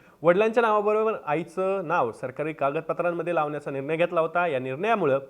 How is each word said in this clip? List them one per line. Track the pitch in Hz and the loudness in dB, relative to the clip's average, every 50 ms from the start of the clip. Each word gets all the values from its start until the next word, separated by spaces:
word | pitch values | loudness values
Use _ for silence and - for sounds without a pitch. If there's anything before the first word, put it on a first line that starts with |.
| - - - - | -20 -20 -10 -2
वडिलांच्या | 147 165 175 190 214 226 220 247 | 2 4 4 4 4 2 2 2
नावाबरोबर | 233 220 214 214 202 208 214 220 220 220 208 - - | 2 4 4 2 2 2 2 2 0 0 -2 -4 -4
आईचं | 151 147 160 170 160 - 185 190 190 196 196 180 151 | -4 -4 -4 -4 -6 -4 -2 -2 0 -2 -2 -2 -2
नाव | 170 175 135 113 | 0 0 0 0
सरकारी | 107 - - 127 123 - 147 160 156 | -2 -6 -10 -10 -6 -6 -6 -6 -2
कागदपत्रांमध्ये | - 139 139 143 160 160 - 165 - 170 175 170 170 160 170 175 | -2 0 0 0 -2 -4 -4 -2 -2 -2 -2 -2 -2 -2 -2 0
लावण्याचा | 165 151 147 151 147 - 156 | 0 0 -2 -4 -6 -8 -6
निर्णय | 139 135 135 143 160 160 | -6 -6 -4 -2 0 0
घेतला | 170 170 175 165 | 0 2 2 2
होता. | 160 165 165 175 175 175 | 0 2 2 0 0 0
या | 143 127 | 0 -2
निर्णयामुळं | 127 131 131 143 196 220 233 208 170 143 131 135 135 | -2 -4 -4 -2 0 0 0 2 2 2 2 2 0